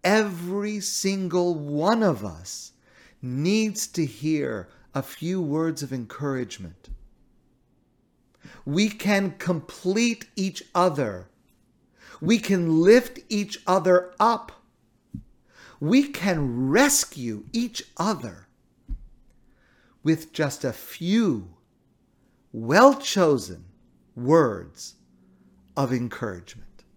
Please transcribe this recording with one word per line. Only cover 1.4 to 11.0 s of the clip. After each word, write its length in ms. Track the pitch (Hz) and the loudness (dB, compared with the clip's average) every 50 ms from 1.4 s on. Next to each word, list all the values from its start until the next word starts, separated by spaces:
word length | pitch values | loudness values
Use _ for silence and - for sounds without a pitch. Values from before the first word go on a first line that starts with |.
| 175 175 170 | 0 0 0
one 480 | 156 147 143 147 147 156 190 226 226 220 | -2 -4 -4 -4 0 2 2 2 4 2
of 200 | 190 151 104 101 | 2 2 0 -4
us 480 | 101 80 80 90 - - - - - _ _ _ _ _ _ - - _ _ | -10 -10 -12 -14 -14 -14 -14 -16 -18 _ _ _ _ _ _ -20 -20 _ _
needs 640 | - 127 123 135 151 175 202 220 220 214 196 214 - - | -10 -8 -4 -2 0 2 2 2 2 0 -2 -6 -8 -6
to 180 | - 180 160 | -4 -4 -4
hear 640 | 131 110 - 143 156 160 147 139 131 117 101 90 - - _ _ _ _ | -4 -4 -6 -4 -2 -2 -2 -2 -4 -4 -6 -10 -12 -20 _ _ _ _
a 80 | 139 131 | -8 -8
few 380 | - - - 151 165 185 190 | -8 -12 -8 -6 -4 -4 -2
words 400 | 175 147 143 160 160 165 160 160 151 | -2 -2 -2 -2 -2 -2 -4 -6 -8
of 100 | 131 131 | -8 -8
encouragement. 960 | 127 117 107 - - 143 143 135 127 123 98 - - 95 82 87 _ _ - - - - - _ _ _ _ _ _ _ _ _ _ _ _ _ _ _ _ _ _ _ _ _ _ _ _ _ _ _ - - - - | -8 -8 -10 -10 -8 -6 -4 -4 -4 -6 -8 -10 -14 -14 -16 -16 _ _ -16 -16 -16 -16 -20 _ _ _ _ _ _ _ _ _ _ _ _ _ _ _ _ _ _ _ _ _ _ _ _ _ _ _ -20 -20 -14 -8
We 260 | 139 143 175 208 220 | -4 0 0 0 0
can 480 | 208 - - 196 208 196 196 190 147 - | 0 -4 0 0 2 2 0 -2 -6 -6
complete 920 | - 170 180 156 - - - - - 185 190 220 240 240 226 226 - _ _ | -4 -2 -2 -2 -4 -10 -18 -6 -4 0 2 2 2 2 0 -2 -10 _ _
each 280 | - 190 190 - - - _ _ | -4 -4 -4 -4 -8 -16 _ _
other. 560 | 180 175 185 147 139 | 2 2 2 2 0